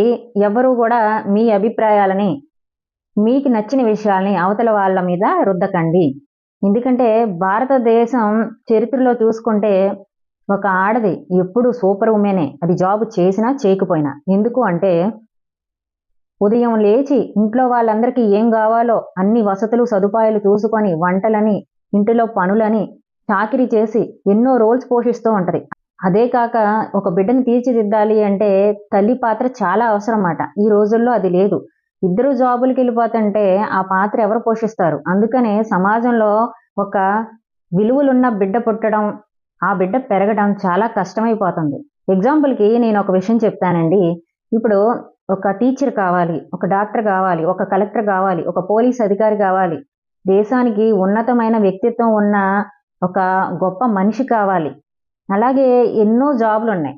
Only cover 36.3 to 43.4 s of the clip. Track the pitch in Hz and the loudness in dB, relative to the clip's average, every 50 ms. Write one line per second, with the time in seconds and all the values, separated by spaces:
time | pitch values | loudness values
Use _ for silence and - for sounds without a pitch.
36.3 | 208 214 233 262 - - _ _ _ - 202 196 202 208 190 190 202 220 226 220 | 2 0 0 -2 -6 -14 _ _ _ -6 -6 -4 -2 -2 0 0 0 -2 -4 -6
37.3 | - _ _ _ _ _ _ _ 170 180 214 220 254 277 294 269 262 254 254 254 | -12 _ _ _ _ _ _ _ -2 -2 0 2 2 2 2 2 2 2 2 0
38.3 | 226 190 202 190 196 240 233 226 220 220 220 214 214 214 214 208 202 - - _ | 0 0 -2 -2 -2 -2 -2 -2 -4 -2 -2 -2 -2 0 -2 -4 -6 -8 -16 _
39.3 | _ _ _ _ _ _ - 185 202 180 185 185 196 262 262 - 208 190 196 202 | _ _ _ _ _ _ -4 -2 0 0 -2 -2 -2 -4 -4 -2 -2 0 0 0
40.3 | 226 208 208 202 196 196 - 190 175 185 220 233 226 214 180 180 - 233 220 233 | 0 0 0 0 0 -2 -2 -2 0 0 -2 -2 -2 -4 -6 -4 -4 -4 -2 -2
41.3 | 226 214 202 180 170 175 160 147 139 - - - _ _ _ - 190 190 185 254 | -2 0 -2 -2 -2 -2 -4 -4 -4 -6 -12 -18 _ _ _ -2 0 2 2 2
42.3 | 294 311 294 277 254 - 208 208 226 240 240 226 214 202 196 202 185 190 185 - | 2 2 2 0 0 2 2 2 2 2 2 2 0 0 0 0 0 0 0 0
43.3 | 226 233 | 0 2